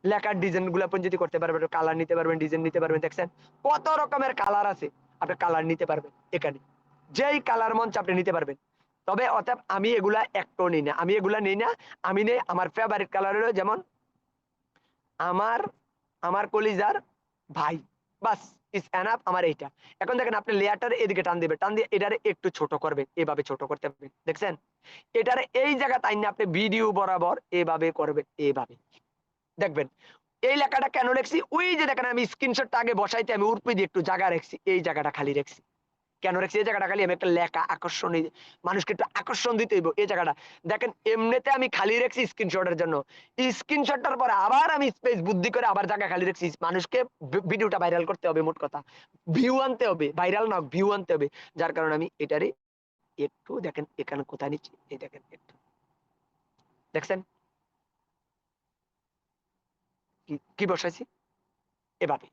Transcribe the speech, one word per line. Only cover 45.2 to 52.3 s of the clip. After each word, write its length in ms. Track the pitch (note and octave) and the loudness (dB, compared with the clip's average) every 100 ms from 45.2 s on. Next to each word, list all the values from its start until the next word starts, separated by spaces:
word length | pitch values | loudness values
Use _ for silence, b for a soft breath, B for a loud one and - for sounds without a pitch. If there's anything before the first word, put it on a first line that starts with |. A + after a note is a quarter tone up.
বুদ্ধি 280 | F3 F#3 G#3 | 0 0 0
করে 160 | A#3+ A#3 | 0 2
আবার 220 | G3 G3 | 2 0
জায়গা 200 | G#3 G3 | -2 -2
খালি 180 | F3+ F#3 | 0 -2
রাখছি। 260 | F3+ F3 D3 | -2 -6 -4
মানুষকে 420 | E3+ F3+ E3+ B3 | -2 -2 0 0
ভি-, 380 | B3 _ C#3+ G3 | 0 _ -4 -4
ভিডিওটা 380 | F3+ F#3+ G#3+ G3 | -2 0 0 2
ভাইরাল 260 | F3 E3+ E3 | 2 2 0
করতে 220 | F#3 F3 | -2 0
হবে 140 | D#3 | 2
মোট 160 | D#3+ D#3+ | 0 -2
কথা। 240 | D3 D3 - B B _ - | -8 -8 -14 B B _ -2
ভিউ 300 | D#3+ B3 C4 | 2 2 2
আনতে 280 | C4+ A#3+ A#3 | 0 0 0
হবে, 240 | E3+ D3 | 2 -2
ভাইরাল 360 | D3+ F3+ G3+ A3+ | 0 0 2 0
না 80 | F#3 | -2
হোক, 100 | C#3+ | -2
ভিউ 260 | E3 G3 | 0 2
আনতে 220 | G3+ F3+ | 0 0
হবে। 160 | D#3+ C#3+ B B D#3 | 0 0 B B -4
যার 180 | D#3+ | -2
কারণে 220 | D#3+ D#3+ D#3 | 0 0 0
আমি 140 | E3 _ | -4 _
এটারই 320 | D3 | -4